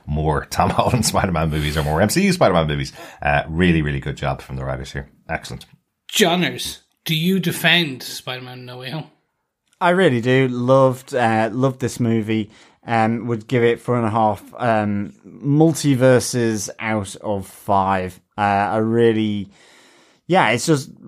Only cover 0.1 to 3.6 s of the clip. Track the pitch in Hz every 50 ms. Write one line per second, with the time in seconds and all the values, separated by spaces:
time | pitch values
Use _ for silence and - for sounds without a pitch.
0.1 | 76 78 78 78 73 67 - - - - 90 90 - - 101 - 127 117 110 -
1.1 | - - - 95 85 80 82 78 76 78 73 73 73 80 71 76 78 82 104 107
2.1 | - 87 98 98 85 - 131 104 90 82 80 76 73 71 67 - - - - -
3.1 | - - - 73 73 69 - 78 80 82